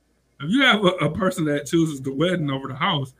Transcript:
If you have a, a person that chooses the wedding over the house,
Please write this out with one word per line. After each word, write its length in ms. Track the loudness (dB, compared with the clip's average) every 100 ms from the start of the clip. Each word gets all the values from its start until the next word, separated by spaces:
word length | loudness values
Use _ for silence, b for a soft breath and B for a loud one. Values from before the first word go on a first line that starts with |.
| _ _ _ _
If 100 | -2
you 120 | 2
have 220 | 4 4
a, 40 | 4 2 -2
a 40 |
person 360 | 0 -2 0 -2
that 200 | -2 0
chooses 340 | 2 2 -2
the 100 | -6
wedding 380 | -2 0 0 -2
over 180 | -4 -6
the 60 | -4
house, 360 | -2 -2 -4 _